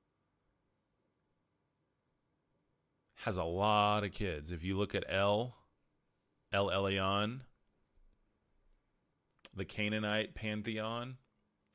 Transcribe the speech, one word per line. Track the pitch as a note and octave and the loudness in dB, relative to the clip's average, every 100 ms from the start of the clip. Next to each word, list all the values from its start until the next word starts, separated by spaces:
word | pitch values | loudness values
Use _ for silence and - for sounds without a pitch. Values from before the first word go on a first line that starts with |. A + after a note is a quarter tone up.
| _ _ _ _ _ _ _ _ _ _ _ _ _ _ _ _ _ _ _ _ _ _ _ _ _ _ _ _ _ _ _ - | _ _ _ _ _ _ _ _ _ _ _ _ _ _ _ _ _ _ _ _ _ _ _ _ _ _ _ _ _ _ _ -8
has | A#2+ F#2 | -4 -2
a | |
lot | E2 F2+ G#2 G#2+ G#2 G#2 G2+ | -2 2 4 6 4 4 0
of | |
kids. | - G2+ D2+ D2+ | -2 -4 -4 -6
If | E2+ | -6
you | F2+ F#2+ | -2 0
look | G2+ G2 | 0 -2
at | - | 0
El, | F#2+ G2+ G#2 B2 - _ _ _ _ _ _ _ _ _ | 2 4 4 0 -8 _ _ _ _ _ _ _ _ _
El | G2+ G2+ | 0 2
Elyon, | F#2+ G2 G2 F#2+ G2+ G#2+ C3 - _ _ _ _ _ - _ _ _ _ _ _ _ _ _ _ _ _ _ - | 2 2 2 2 2 0 -4 -12 _ _ _ _ _ -20 _ _ _ _ _ _ _ _ _ _ _ _ _ -12
the | F#2+ F#2+ | -8 -6
Canaanite | - G#2 G#2+ G#2+ G#2+ G#2+ | -2 -2 0 0 0 -2
pantheon, | - A2 G#2+ A2 G#2+ A2 A#2 A#2+ C3 _ _ _ _ _ | -6 -6 -4 -4 -4 -4 -6 -8 -12 _ _ _ _ _